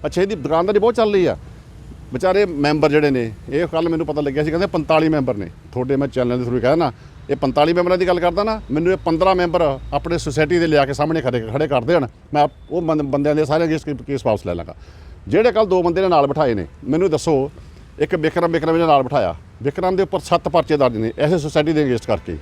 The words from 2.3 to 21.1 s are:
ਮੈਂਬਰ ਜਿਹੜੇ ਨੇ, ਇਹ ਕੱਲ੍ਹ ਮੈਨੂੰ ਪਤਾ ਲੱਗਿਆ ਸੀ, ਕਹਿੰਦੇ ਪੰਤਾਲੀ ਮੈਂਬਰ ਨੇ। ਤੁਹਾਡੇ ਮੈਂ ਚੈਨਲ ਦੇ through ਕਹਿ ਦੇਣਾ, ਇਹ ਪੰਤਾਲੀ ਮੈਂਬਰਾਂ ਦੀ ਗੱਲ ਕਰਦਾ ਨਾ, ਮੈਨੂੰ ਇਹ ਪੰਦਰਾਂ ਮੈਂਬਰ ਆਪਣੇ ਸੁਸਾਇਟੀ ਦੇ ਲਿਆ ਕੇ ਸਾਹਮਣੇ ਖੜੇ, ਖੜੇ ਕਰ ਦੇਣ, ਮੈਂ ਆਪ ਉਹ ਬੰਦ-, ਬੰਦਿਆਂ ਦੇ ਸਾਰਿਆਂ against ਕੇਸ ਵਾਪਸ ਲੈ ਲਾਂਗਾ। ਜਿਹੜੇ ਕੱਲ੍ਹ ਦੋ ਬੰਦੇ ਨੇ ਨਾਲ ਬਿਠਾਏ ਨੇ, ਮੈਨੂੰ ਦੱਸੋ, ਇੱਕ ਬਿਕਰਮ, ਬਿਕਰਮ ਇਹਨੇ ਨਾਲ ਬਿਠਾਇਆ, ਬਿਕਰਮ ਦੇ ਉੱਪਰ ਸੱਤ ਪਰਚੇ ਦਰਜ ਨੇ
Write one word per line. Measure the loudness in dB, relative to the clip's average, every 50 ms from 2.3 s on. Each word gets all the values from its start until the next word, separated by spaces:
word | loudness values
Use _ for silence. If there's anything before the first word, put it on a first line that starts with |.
| 2 2 2
ਮੈਂਬਰ | 0 0 -2 0 0 2 2 2 4
ਜਿਹੜੇ | 4 4 4 4
ਨੇ, | 2 0 -2 -4 -6 -12 -12 -4
ਇਹ | -2 -2 -2
ਕੱਲ੍ਹ | -2 -2 -2 -2 -2
ਮੈਨੂੰ | -2 -2 -4
ਪਤਾ | -4 -4 -4
ਲੱਗਿਆ | -4 -2 -2 -2 -2
ਸੀ, | -2
ਕਹਿੰਦੇ | 0 -2 -2
ਪੰਤਾਲੀ | -2 -2 -4 0 2 2 2 4 2
ਮੈਂਬਰ | 2 0 0 -2 -2
ਨੇ। | -4 -6 -10 -12 -18 -20 -10 -6
ਤੁਹਾਡੇ | -6 -2 -2 0
ਮੈਂ | 0 -2 -2
ਚੈਨਲ | -2 -2 -2 0 0
ਦੇ | -2 -2
through | -2 -2 0
ਕਹਿ | 2 2
ਦੇਣਾ, | 2 2 0 -2 -4 -6 -20 -20 -20 -20 -6 -6
ਇਹ | -4
ਪੰਤਾਲੀ | -2 -2 -2 2 2 2 2 2
ਮੈਂਬਰਾਂ | 0 2 2 2 0
ਦੀ | 2
ਗੱਲ | 0 0 2
ਕਰਦਾ | 0 0 0 0 -2
ਨਾ, | -2 -4 -6 -6 -4
ਮੈਨੂੰ | -4 0 0 0 0
ਇਹ |
ਪੰਦਰਾਂ | 0 0 -2 0 2 2 2 2
ਮੈਂਬਰ | 2 0 0 2 2 2 2 0 -4 -8 -4 -4
ਆਪਣੇ | -4 -2 -2 -4 -4
ਸੁਸਾਇਟੀ | -4 -4 0 0 0 2 2 2
ਦੇ | 2
ਲਿਆ | 4 4 2 2
ਕੇ | 2 0
ਸਾਹਮਣੇ | -2 -2 0 0 0
ਖੜੇ, | 0 0 -2 -2 -4 -4 -2
ਖੜੇ | -2 -2 0
ਕਰ | 0 0 2
ਦੇਣ, | 2 2 2 0 -2 -8 -16 -14 -4 0
ਮੈਂ | 2 2
ਆਪ | 0 0 -10 -14 -6
ਉਹ | -6 -4 -2
ਬੰਦ-, | 0 -2 -2 -2
ਬੰਦਿਆਂ | -2 -2 0 0 0 2
ਦੇ | 2 0
ਸਾਰਿਆਂ | 0 2 0 0 0
against | -2 -2 -4 -6 -8 -8 -8
ਕੇਸ | -6 -8 -4 0
ਵਾਪਸ | 0 -2 0 -2
ਲੈ | -6 -6
ਲਾਂਗਾ। | -6 -8 -10 -14 -18 -20 -20 -20 -20 -20 -20 -20 -18 -8 0
ਜਿਹੜੇ | 0 2 2 4 2
ਕੱਲ੍ਹ | 2 0 2
ਦੋ | 2 2 2
ਬੰਦੇ | 2 0 0
ਨੇ | 2 2
ਨਾਲ | 4 4 4
ਬਿਠਾਏ | 2 2 0 2 0 0
ਨੇ, | -2 -4 -8 -10 -14 -6
ਮੈਨੂੰ | -2 -2 0 0 0
ਦੱਸੋ, | 0 0 0 0 0 0 0 -2 -8 -16 -20 -20 -20 -20 -20 -20 -4 -4
ਇੱਕ | -4 -2 -2
ਬਿਕਰਮ, | -2 -2 0 0 0 0 0 0
ਬਿਕਰਮ | 0 0 2 2
ਇਹਨੇ | 2 4
ਨਾਲ | 4 4 4 2
ਬਿਠਾਇਆ, | 2 0 0 0 0 -4 -6 -14 -20 -18 -6 -6
ਬਿਕਰਮ | -6 -4 -2 -2 0 0
ਦੇ | 0 -2
ਉੱਪਰ | -2 -2 -6
ਸੱਤ | -2 0 0 0 0 2
ਪਰਚੇ | 0 0 2 2 2
ਦਰਜ | 2 2 2 2
ਨੇ | 0 -4 -4